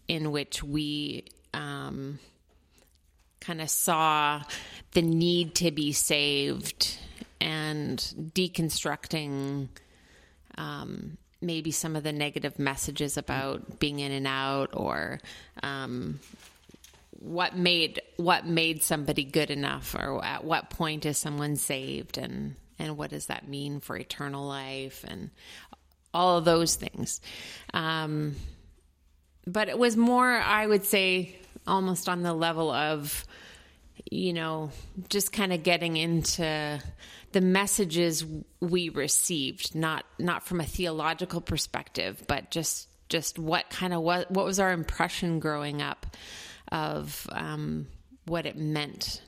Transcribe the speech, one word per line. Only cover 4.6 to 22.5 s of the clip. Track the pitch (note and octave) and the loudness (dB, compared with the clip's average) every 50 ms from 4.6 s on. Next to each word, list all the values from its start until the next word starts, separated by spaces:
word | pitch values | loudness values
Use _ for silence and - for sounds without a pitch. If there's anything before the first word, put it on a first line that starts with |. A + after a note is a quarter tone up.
| - - - - - - | -10 -12 -16 -18 -14 0
the | - F3+ | 2 4
need | E3+ E3 E3 E3 E3+ F3 F3 F3 F3 D#3+ - | 4 6 6 6 6 6 6 4 2 2 2
to | - F3 E3 | 2 2 2
be | D3 D3+ D3 D3 | 2 2 0 0
saved | C#3+ - - - D#3+ D3 C#3+ D3 C#3+ C#3 C#3 C#3+ C3 B2+ C#3 - - - - - - - - - - - - - _ - | 2 2 2 4 4 4 4 4 2 2 2 0 0 -2 -4 -6 -2 0 0 0 0 -4 -10 -14 -16 -16 -16 -14 _ -4
and | - D#3+ D#3 D#3 D#3 D#3 D3+ D3+ D3 B2 C3 - - - - - D#3+ D#3+ - | -2 -2 -2 -2 -2 -2 -2 -2 -2 -4 -4 -4 -4 -6 -6 -8 -10 -4 0
deconstructing, | F#3 F#3 F3 F3+ - D#3+ D#3 - - - D#3 D3 - - - E3+ D#3 D3+ C#3+ C#3 C#3 C#3 C#3 C#3+ C#3+ C3+ C3 - - - _ - _ _ - - - - _ _ _ _ - - - | 0 0 0 0 0 0 0 0 -2 -2 -2 -2 -4 -4 -4 -4 -4 -2 -2 -4 -4 -4 -4 -4 -4 -6 -6 -10 -14 -20 _ -20 _ _ -20 -20 -20 -20 _ _ _ _ -18 -14 -10
um, | D#3 D3+ D3 C#3+ C3+ - - - - D3+ D#3 - _ _ _ _ | -10 -8 -8 -8 -10 -10 -10 -10 -10 -12 -12 -14 _ _ _ _
maybe | E3+ F3 E3 D#3+ D3+ D#3+ | -6 -4 -4 -2 -2 -2
some | D#3 - - D#3+ D#3 D#3 | -2 -2 -2 -2 -2 -2
of | D3 | -2
the | D#3 D3+ | -2 -2
negative | D3 D3 D3 - D3+ - C#3+ - - | -2 -2 -2 -2 -4 -4 -4 -2 -2
messages | C#3+ C#3 C3+ - - D3+ C#3+ C#3+ D3 C#3+ - D3 | -2 -2 -2 -2 -4 -4 -4 -2 -4 -2 -2 -4
about | - - C3+ C3+ C3+ C3+ C#3 - - - - - | -4 -2 -2 -2 -2 -2 -4 -6 -8 -12 -4 -2
being | - D3 C#3+ C#3+ | -2 -2 0 -2
in | C#3+ C#3 C#3 | -2 -2 -2
and | C#3 C3+ C3+ | -2 0 0
out | C3+ C3+ C3+ C3+ C#3 C#3 C3+ - | 0 0 0 0 0 0 0 -2
or, | - - - - B1 D2 E2 - C3 C#3 - - - - - - - - | -2 -2 -2 0 0 -2 -2 -4 -6 -8 -10 -14 -16 -18 -18 -20 -12 -8
um, | - C#3 C#3 C3+ C3+ B2 B2 B2 B2 - D3+ C#3 - - - - - - - _ _ - - - - - - - _ _ - - - | -8 -6 -6 -6 -6 -6 -6 -6 -4 -6 -6 -8 -10 -16 -20 -20 -20 -20 -20 _ _ -20 -20 -20 -20 -20 -20 -20 _ _ -20 -16 -12
what | A#2 E3+ F3 F3+ - - | -6 -2 0 0 0 2
made, | F3+ F3+ F3 F3 E3+ D#3+ D3+ - - - - - - | 4 4 6 6 6 4 2 0 -4 -10 -8 -6 0
what | E3+ F3 F3 - - E3+ | 4 4 4 4 4 2
made | E3 E3 E3 E3 D#3+ D#3 | 2 4 4 2 2 2
somebody | - - E3 D3 C#3+ D3+ D3 D3+ C#3 | 0 2 2 2 2 0 0 0 0
good | C3+ C#3 D#3+ D3+ C#3+ | 0 2 2 2 2
enough | C#3+ C#3+ C#3 C#3 C3+ C#3 C3 - - | 0 -2 -2 -2 -2 -4 -6 -6 -4
or | - - C#3 C3+ - - | -4 -2 -2 -2 -2 -2
at | - C#3 - - | -4 -4 -4 -2
what | D#3 E3 - - - | 0 0 0 0 -2
point | - - E3+ D#3 D#3 D3+ D3+ | -2 -2 0 0 0 -2 -2
is | D3+ C#3+ - | -2 0 0
someone | - D#3 D3 D3 D3 D3 D3 | -2 -2 -2 0 0 0 0
saved | C#3+ - - C#3 C3 C3+ C3+ C#3 C#3+ - - - - | 0 0 -2 -2 -2 -4 -4 -6 -6 -6 -8 -8 -8
and, | C3 B2+ B2+ C3+ C#3+ C#3+ | -6 -6 -6 -6 -6 -6